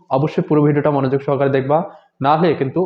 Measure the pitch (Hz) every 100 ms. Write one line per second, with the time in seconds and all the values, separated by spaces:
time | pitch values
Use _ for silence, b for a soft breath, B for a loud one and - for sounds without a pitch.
0 | _ 135 151 - 175 151 147 147 147 143
1 | 135 139 139 135 139 135 131 156 - B
2 | B _ 135 156 170 135 135 156